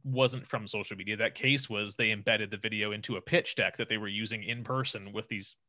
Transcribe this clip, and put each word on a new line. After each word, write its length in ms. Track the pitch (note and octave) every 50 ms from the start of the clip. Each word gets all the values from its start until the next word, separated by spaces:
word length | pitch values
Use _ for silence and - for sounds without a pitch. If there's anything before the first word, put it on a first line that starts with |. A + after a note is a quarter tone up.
| -
wasn't 420 | C#3 B2+ B2+ C3 A#2+ B2 C3 - -
from 180 | - A2+ G#2+
social 300 | G2 - G#2 G2+ - G#2+
media. 220 | F#2+ F#2 G2+ G#2+ G#2
That 180 | A2+ A2+ -
case 340 | - - C3+ C#3 C3+ C3+ -
was 260 | A2 G#2 G#2 G#2 G#2
they 160 | - A#2+ A2
embedded 380 | A2 G#2 G2+ A#2+ A2+ G#2+ G#2+ G2
the 80 | G#2+ G2
video 360 | - A2+ A2 G#2+ G#2 G#2+ G#2
into 240 | G#2+ - - A2 F#2
a 40 |
pitch 340 | - - - E3 - - -
deck 200 | - G#2+ F#2 -
that 140 | - A#2 -
they 80 | A2 G#2+
were 100 | G#2+ G2+
using 360 | G2+ G#2 A2 G#2+ A2+ A2 G#2
in 200 | - A#2+ A#2+ A2+
person 480 | - B2+ C3 C3 - - G#2+ G2 G2+
with 160 | G2+ G#2+ G#2+ -
these, 300 | A2+ G2+ F#2+ - - - _